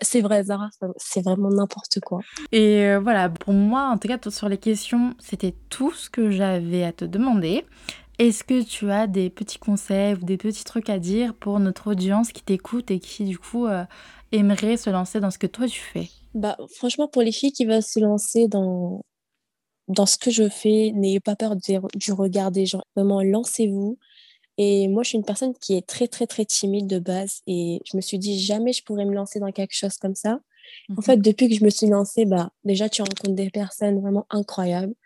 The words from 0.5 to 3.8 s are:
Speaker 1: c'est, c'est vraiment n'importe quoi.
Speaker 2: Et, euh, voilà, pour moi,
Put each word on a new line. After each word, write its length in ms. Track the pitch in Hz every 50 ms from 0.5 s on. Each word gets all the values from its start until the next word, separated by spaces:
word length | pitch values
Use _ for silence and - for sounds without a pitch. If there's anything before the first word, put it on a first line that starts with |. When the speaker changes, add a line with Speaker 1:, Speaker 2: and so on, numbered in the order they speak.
| 202 196 208 214 - _
Speaker 1:
c'est, 60 | 196 180 180
c'est 260 | - - - - 196 180
vraiment 280 | 185 185 196 196 196
n'importe 500 | 202 202 196 196 - 202 - - - 196
quoi. 180 | - - 185 180 - - - - 302 -
Speaker 2:
Et, 300 | - 220 214 208 208 208 202
euh, 160 | 202 202 202
voilà, 300 | 196 240 226 196 180 180
pour 260 | 165 - - 202 196
moi, 340 | 196 202 208 240 269